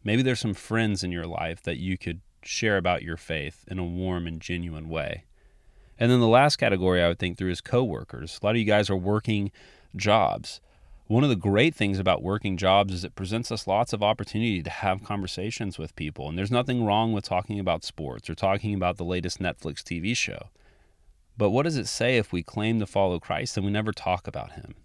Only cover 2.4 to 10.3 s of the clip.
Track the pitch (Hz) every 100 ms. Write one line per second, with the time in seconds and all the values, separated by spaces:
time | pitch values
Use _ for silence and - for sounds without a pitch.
2.4 | - - 113 98 90 85 80 80 - 80
3.4 | 73 - - 92 87 87 92 90 85 82
4.4 | - 90 87 78 80 80 71 85 _ _
5.4 | _ _ - - - - 120 123 117 120
6.4 | 147 - 117 98 92 90 85 85 90 82
7.4 | 92 87 - 123 127 65 - 60 76 -
8.4 | 101 117 107 104 98 95 92 107 113 104
9.4 | 98 - - - - - 104 107 76